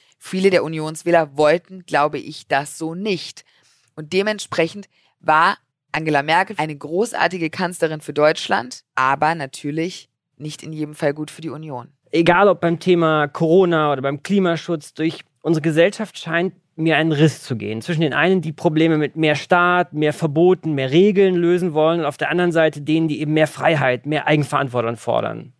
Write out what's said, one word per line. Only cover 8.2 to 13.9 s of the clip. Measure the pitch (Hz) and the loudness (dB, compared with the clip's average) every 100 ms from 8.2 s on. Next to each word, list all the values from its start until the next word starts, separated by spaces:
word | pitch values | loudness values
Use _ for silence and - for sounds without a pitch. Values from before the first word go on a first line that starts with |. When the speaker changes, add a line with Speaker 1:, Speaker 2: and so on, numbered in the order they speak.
| 151 160 - 202 240 - _ - | 2 0 -2 -4 -4 -14 _ -2
Speaker 1:
aber | 131 139 156 165 | 0 0 0 -2
natürlich | 135 - 147 156 170 - - _ _ _ | -8 -10 -8 -6 -6 -8 -20 _ _ _
nicht | 151 147 | -16 -14
in | - | -14
jedem | 156 151 151 | -8 -10 -2
Fall | 151 | -4
gut | 143 151 | -2 -10
für | - | -12
die | 165 | -12
Union. | 143 156 127 117 _ _ | -12 -12 -12 -14 _ _
Speaker 2:
Egal | 165 170 175 202 | 2 4 6 4
ob | 170 | 4
beim | 170 165 | 0 -2
Thema | 180 175 160 156 147 | 2 2 2 2 -2
Corona | - 165 180 180 165 151 | -2 2 4 4 2 0